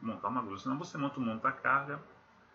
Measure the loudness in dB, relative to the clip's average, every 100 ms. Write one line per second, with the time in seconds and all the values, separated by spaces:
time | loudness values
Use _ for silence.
0 | -6 -2 0 0 -2 -4 -2 -2 -2 -2
1 | -2 0 0 2 2 2 4 4 2 -6
2 | -10 -20 -20 -20 -20